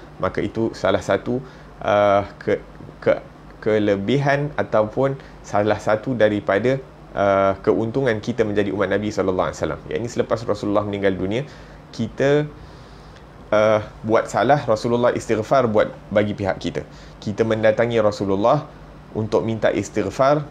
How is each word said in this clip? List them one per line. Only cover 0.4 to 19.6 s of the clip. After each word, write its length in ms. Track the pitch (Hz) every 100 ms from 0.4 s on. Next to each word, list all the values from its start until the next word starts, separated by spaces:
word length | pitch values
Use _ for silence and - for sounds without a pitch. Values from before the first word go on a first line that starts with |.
itu 320 | 87 110 113 -
salah 240 | 95 98
satu, 400 | 95 98 - 123 147 - - -
ah, 480 | - 101 101 101 95 -
ke-, 160 | - 101 - - - -
ke-, 240 | - - - - - -
kelebihan 880 | 110 107 104 98 98 135 143 139 147 147
ataupun 560 | 101 110 107 120 135 139 - - -
salah 320 | 104 107 104
satu 320 | - 107 -
daripada, 640 | 123 107 104 98 98 117 135 - - - -
ah, 400 | 101 98 98 98
keuntungan 560 | - 92 113 135 135 107
kita 240 | 107 120
menjadi 320 | 107 104 101 98
umat 160 | 95
Nabi 240 | 101 107 101
sallallahu 320 | 95 92 82
alaihi 120 | -
wasallam. 160 | 82 71 -
Yang 120 | -
ini 60 | 120
selepas 320 | 120 117 113
Rasulullah 400 | 113 101 104 101
meninggal 320 | 104 101 98 95
dunia, 320 | 92 113 147 - - - - -
kita, 480 | 113 - 139 147 151 - - - - - - - - - - 104
ah, 320 | 110 107 104 -
buat 240 | 110 110 -
salah, 400 | 113 120 143 117
Rasulullah 480 | 110 123 120 120 113
istighfar 560 | - 110 110 139 120
buat 160 | 107 - - -
bagi 240 | 104 104 98
pihak 240 | 98 -
kita. 240 | 90 76 - - - -
Kita 240 | - 98 110
mendatangi 560 | 110 110 107 117 117
Rasulullah 640 | 104 101 98 98 110 147 - - - - - -
untuk 320 | 110 107 101
minta 240 | 110